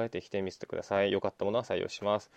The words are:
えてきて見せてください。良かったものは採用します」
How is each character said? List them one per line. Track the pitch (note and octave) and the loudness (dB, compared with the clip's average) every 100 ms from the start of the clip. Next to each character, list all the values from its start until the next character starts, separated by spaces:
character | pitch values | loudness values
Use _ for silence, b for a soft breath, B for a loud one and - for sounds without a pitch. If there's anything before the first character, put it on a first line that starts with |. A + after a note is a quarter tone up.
え | A2+ | -2
て | F#2 | -4
き | - | -4
て | G2+ | -2
見 | F#2+ | -2
せ | - | -6
て | - | -8
く | - | -8
だ | |
さ | - G2 | 0 2
い。 | G2+ | 4
良 | G2 | 2
か | G2+ | 0
っ | - | -2
た | G2 | 0
も | |
の | A2+ | 0
は | |
採 | B2+ F2+ | 0 -2
用 | F2+ | -2
し | - | -2
ま | G2+ G#2 | 0 0
す」 | - | -2